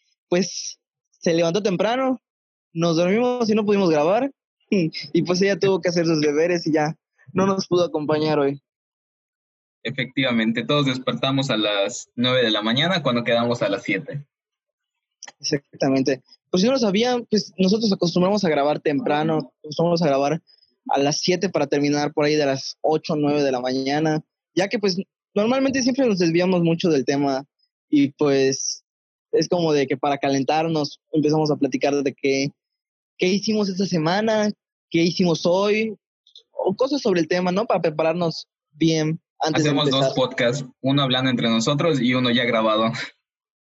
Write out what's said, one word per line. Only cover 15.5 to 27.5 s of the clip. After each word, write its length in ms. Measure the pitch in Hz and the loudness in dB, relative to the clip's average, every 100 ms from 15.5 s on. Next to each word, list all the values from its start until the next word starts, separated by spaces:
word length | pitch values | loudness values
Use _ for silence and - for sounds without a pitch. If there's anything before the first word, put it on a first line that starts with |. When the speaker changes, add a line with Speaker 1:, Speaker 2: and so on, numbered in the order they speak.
| 147 _ - 139 135 135 131 _ _ - | -6 _ -4 0 0 0 -2 _ _ -4
Speaker 1:
Pues, 120 | 185 | 0
si 60 | 220 | 2
no 60 | |
lo 60 | 269 | 2
sabían, 460 | 220 196 247 247 - | 2 2 0 -2 -2
pues, 240 | 208 - - | -2 -2 0
nosotros 340 | 185 214 226 | 2 2 0
acostumbramos 500 | 190 175 175 180 208 | 0 0 2 2 2
a 60 | 190 | 0
grabar 300 | 143 143 151 | 2 0 0
temprano, 760 | 160 143 127 147 160 156 135 _ | -2 -2 0 0 0 -2 -4 _
acostumbramos 380 | 151 147 165 170 | -12 -2 0 2
a 60 | 160 | 2
grabar 340 | 135 143 165 _ _ _ _ - | 2 0 -2 _ _ _ _ -4
a 80 | 139 | 0
las 200 | 139 - | 0 0
siete 300 | - 175 185 | -2 0 0
para 180 | 160 143 | -2 0
terminar 440 | 147 143 147 147 | 0 0 0 -2
por 120 | 156 147 | 0 0
ahí 100 | 151 | 2
de 100 | 139 | 0
las 300 | 131 - - | -2 -6 -6
ocho 320 | 143 156 - | -2 -2 -2
o 40 | 156 | -2
nueve 260 | 147 147 | 0 0
de 80 | 139 | 0
la 80 | 127 | 0
mañana, 640 | 127 131 135 147 156 156 - _ _ 165 | -2 -2 -2 0 0 -2 -6 _ _ -4
ya 120 | 196 | -2
que, 120 | 233 | 0
pues, 180 | 196 180 - _ _ 202 | -2 -4 -8 _ _ -2
normalmente 460 | 220 269 269 269 | 0 2 0 0
siempre 220 | 247 262 254 | 0 2 0
nos 120 | 185 | 2
desviamos 420 | 170 165 180 185 | 2 2 2 2
mucho 280 | 165 165 185 | 2 0 2
del 160 | 147 131 | 0 0
tema 400 | 143 143 131 139 | 0 0 -2 -6